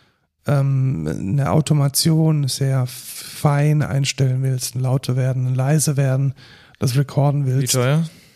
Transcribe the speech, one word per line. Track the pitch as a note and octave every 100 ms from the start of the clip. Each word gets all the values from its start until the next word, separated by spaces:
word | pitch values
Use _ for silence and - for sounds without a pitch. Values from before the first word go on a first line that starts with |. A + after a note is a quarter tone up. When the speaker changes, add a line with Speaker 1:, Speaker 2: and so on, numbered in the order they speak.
| _ _ _ _ -
Speaker 1:
ähm, | C#3+ C#3 C3+ C3 E2 D2+
eine | G#1 F#2 C3 C3+
Automation | F#2+ D3+ D3+ C#3 - E3 D#3+ D#3+ D#3 C#3
sehr | - C3+ C3+ B2+
fein | - - - - - D3+ C#3+ D3 D3+
einstellen | C3+ C#3 C#3 - C3+ B2+
willst, | C3 C3 -
ein | C3
lauter | B2+ B2+ - C3
werden, | B2+ C3 B2+
ein |
leise | B2+ C3 D#3 C#3+ C#3
werden, | C#3 C3 C#3 - - - - -
das | C#3 B2
recorden | C3+ - C#3+ C#3+ C3+
Speaker 2:
Wie |
Speaker 1:
willst. | B2+ B2+
Speaker 2:
teuer? | C3 B2 D3+ E3 - -